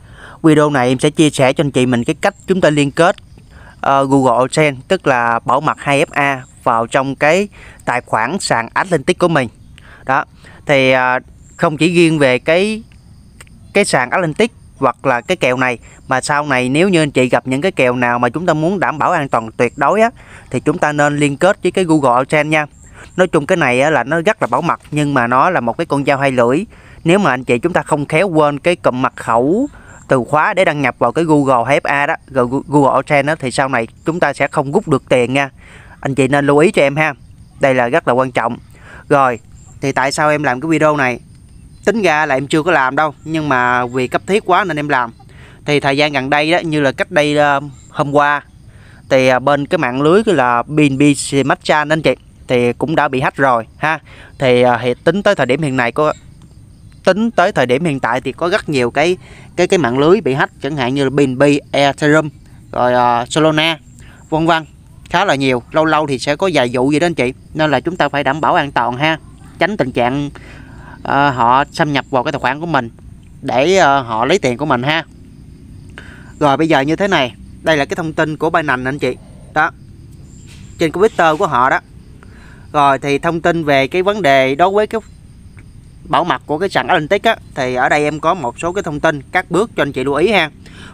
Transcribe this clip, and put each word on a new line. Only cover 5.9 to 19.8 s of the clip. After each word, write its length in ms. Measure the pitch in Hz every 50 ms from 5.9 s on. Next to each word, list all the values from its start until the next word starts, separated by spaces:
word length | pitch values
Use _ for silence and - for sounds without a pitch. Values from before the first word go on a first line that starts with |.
| 143 139
F 60 | - -
A 300 | - 143 143 139 139 131 127 - - - -
vào 240 | 139 120 113 117 117
trong 280 | - 143 131 139 135
cái 320 | - 147 147 160 185 208 202 - - - - - - -
tài 160 | - 127 247
khoản 380 | - - - 113 110 123 165 196
sàn 300 | - - 147 117 113 117 -
Atlantic 460 | 131 147 196 180 151 131 - 185 -
của 80 | 180 175
mình. 200 | 165 147 131 110 - - - - - - - - - - -
Đó. 200 | - 131 139 135 - - - - - - - -
Thì, 260 | - 147 139 131 131
ờ, 280 | 131 131 127 127 127 127 - - - - - - - -
không 200 | - 170 156 135
chỉ 160 | 156 175 175
riêng 260 | 175 175 160 165 156
về 200 | 143 131 127 123
cái, 440 | - - 160 180 196 214 220 214 226 - - - - - - - - - - - - - - - - - -
cái 120 | 196 202
sàn 240 | - - 143 123 123
Atlantic 420 | - 180 185 160 147 - 214 240 - - - - - -
hoặc 280 | 135 127 117 - -
là 160 | 143 127 120
cái 160 | 117 - 180 -
kèo 200 | - 131 127 131
này, 200 | 131 127 123 110 - - - - - -
mà 140 | 135 127
sau 240 | - - 151 143 147
này 240 | 147 135 127 127 127
nếu 200 | 131 147 175 208
như 140 | 185 165 156
anh 80 | 147
chị 180 | - 135 127 123
gặp 180 | 135 127 - 127
những 140 | 131 135
cái 100 | 151 190
kèo 240 | 190 - 135 123 123
nào 240 | 127 123 120 120 120
mà 100 | 123 123
chúng 160 | 113 151 175
ta 80 | 175 160
muốn 260 | 156 156 165 202 190
đảm 180 | 139 120 120 143
bảo 140 | 117 135
an 180 | 180 170 143 135
toàn 220 | - 120 113 110 - -
tuyệt 200 | 123 120 -
đối 240 | -